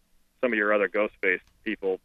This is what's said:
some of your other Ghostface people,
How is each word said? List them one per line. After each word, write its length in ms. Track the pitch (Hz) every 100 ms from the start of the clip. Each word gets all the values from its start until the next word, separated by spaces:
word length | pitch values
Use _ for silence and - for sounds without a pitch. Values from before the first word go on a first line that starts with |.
| _ _ _ -
some 100 | 127
of 60 | 110
your 160 | 104
other 120 | 104 95
Ghostface 540 | 104 107 - 95 90 - _
people, 340 | 113 101 95 92